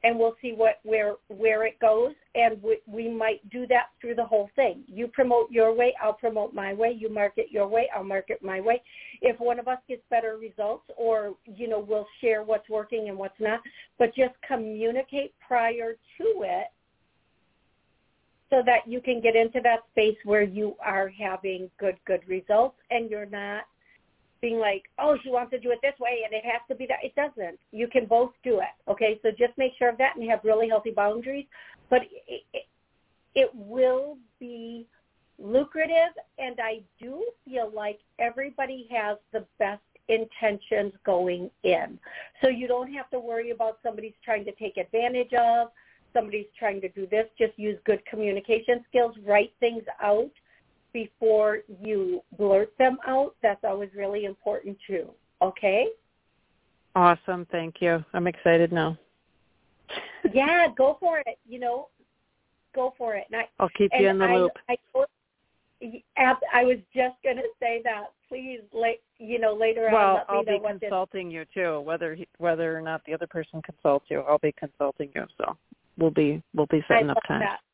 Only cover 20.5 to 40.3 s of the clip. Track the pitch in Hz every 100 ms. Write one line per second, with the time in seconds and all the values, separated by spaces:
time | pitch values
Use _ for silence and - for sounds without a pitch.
20.5 | 190 214 - - 196 196 190 208 185 190
21.5 | 185 180 _ 202 185 - 185 180 185 -
22.5 | 208 254 _ _ 240 233 208 202 202 202
23.5 | 208 - _ _ _ _ _ _ _ 240
24.5 | 226 214 196 - - 294 285 262 247 240
25.5 | 247 233 240 269 269 240 247 220 220 226
26.5 | 233 233 262 254 - 262 - 294 285 180
27.5 | 165 _ 214 240 254 220 233 247 _ 254
28.5 | 214 185 - - 202 220 214 226 214 240
29.5 | 240 262 254 247 226 262 269 226 220 214
30.5 | 220 226 220 220 220 208 220 240 277 277
31.5 | - - - _ 254 - - - - _
32.5 | - - _ _ _ _ _ _ - 262
33.5 | 240 202 240 254 254 285 285 233 _ 247
34.5 | 240 226 233 233 _ _ _ _ _ 196
35.5 | 247 294 320 320 330 339 330 - - 262
36.5 | 247 226 220 190 _ 240 285 466 466 -
37.5 | 254 220 214 208 208 _ _ 233 240 277
38.5 | 269 262 262 226 240 208 208 _ 220 -
39.5 | _ 202 208 _ _ - 226 226